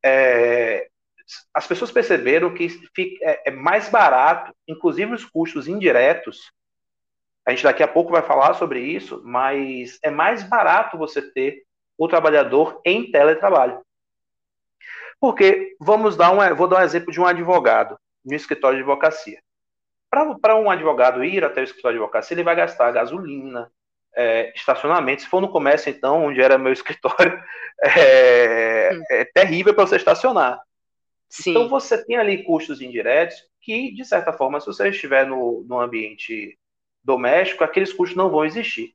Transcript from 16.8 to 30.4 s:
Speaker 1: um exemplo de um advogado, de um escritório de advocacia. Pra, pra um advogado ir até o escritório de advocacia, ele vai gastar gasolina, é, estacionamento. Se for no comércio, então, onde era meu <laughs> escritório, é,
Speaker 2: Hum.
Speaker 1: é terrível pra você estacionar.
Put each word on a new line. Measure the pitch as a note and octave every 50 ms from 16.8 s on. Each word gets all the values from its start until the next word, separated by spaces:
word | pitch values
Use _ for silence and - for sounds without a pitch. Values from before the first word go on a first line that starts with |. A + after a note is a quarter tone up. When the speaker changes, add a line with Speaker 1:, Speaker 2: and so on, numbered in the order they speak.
Speaker 1:
um | F#3
exemplo | D#3 D#3 E3+ E3+ E3+
de | D3+ E3+
um | F3+
advogado, | F3+ F3+ E3+ E3+ E3+ F3+ E3+ B2+ A#2+ A2 A2 A2 G#2+ G#2 - _ _ _ _ _
de | C3 C#3+
um |
escritório | D3+ - - D3 - - C3 C3+
de | C3+ C3
advocacia. | C#3+ C#3 C#3 D#3 D#3 D#3 - - G#2 G#2 _ _ _ _ _ _ _ _ _ _ _ _ _ _ _
Pra, | - C#4 D#4 D4+ A#3+
pra | - - G#3+ A3
um | A3 G#3+ G3+
advogado | F#3 E3 D#3 D#3+ C#3+ A#2+ B2 B2+ B2 B2 C3
ir | F3 F#3+ F#3+ D#3+
até | C#3+ - C3
o | C3
escritório | C3 - - - B2 A#2
de | A#2 G#2+
advocacia, | - - G#2+ A#2 - F3
ele | E3+ E3+
vai | E3+ E3+
gastar | E3+ E3+ E3+ - - B2 A#2+
gasolina, | A#2 A#2 A#2 B2 D3+ F#3+ F#3 D3+ C#3 C#3 C3+ C3+ B2+ A#2+ A#2 _ _ _ _ _ _ _ _ _ _
é, | B2+ A#2+ A2+ A2+ A2+ A2+ A#2 -
estacionamento. | - - - C3 - - D3 E3+ F3 C#3 C3 C#3 C#3
Se | -
for | - - F#3
no | F#3+ G3
comércio, | - D#3+ C#3+ C#3 D3 D3+ - D3
então, | - - - C3+ D3 E3 D#3+
onde | D3 C#3 B2+
era | C3 C3+ C3+
meu | C3 C3+ C3
<laughs> | C3
escritório, | B2+ - - C#3+ - - B2+ - - F3+ - - - - - - - - - _ - -
é, | - - F3 D#3 C3 C3 C3 B2+ B2+ B2 A#2+ A#2+ A2+ A2+ A2+ A2+ A2+ A2+ A2 - F#3 F#3+
Speaker 2:
Hum. | E3 D#3+ -
Speaker 1:
é | C3+ A2+ B2+
terrível | - _ F3+ G3 - D#3+ F3 F#3+ G#3 G#3
pra | G#3+ G3
você | F#3 G3
estacionar. | F#3 - G#3 F3 - - C4 B3 F#3